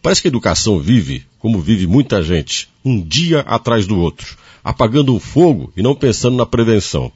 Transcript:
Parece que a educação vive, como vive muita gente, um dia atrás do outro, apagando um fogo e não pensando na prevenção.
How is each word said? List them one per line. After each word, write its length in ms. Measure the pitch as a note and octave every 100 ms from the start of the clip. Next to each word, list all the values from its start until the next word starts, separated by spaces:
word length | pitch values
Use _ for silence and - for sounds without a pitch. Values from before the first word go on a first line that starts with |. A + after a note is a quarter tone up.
Parece 180 | D#3+ F#3
que 80 | F3
a 0 |
educação 500 | A#2+ G2+ D#2+ A2 F#2
vive, 460 | D2 B2 C#2 C2 - _
como 200 | A2 G#2+
vive 280 | D#2 G#2+ F2+
muita 360 | A#2+ C3+ G#2
gente, 460 | D#2+ F2 C2+ - - _
um 160 | C3 A2+
dia 400 | E2 B2+ E3+ D#3
atrás 460 | - A#2 - A2+ F#2+
do 120 | G2+
outro, 380 | E2+ - - - - -
apagando 520 | - A#2+ A#2+ C3+ C3+
um 60 | A#2
fogo 520 | - C#3 F3 G#2+ B1+
e 60 | F2+
não 140 | A#2
pensando 420 | C#3 C3+ - B2+ B2
na 80 |
prevenção. 640 | A#2 A#2+ A#2 G#2+ - D2 B1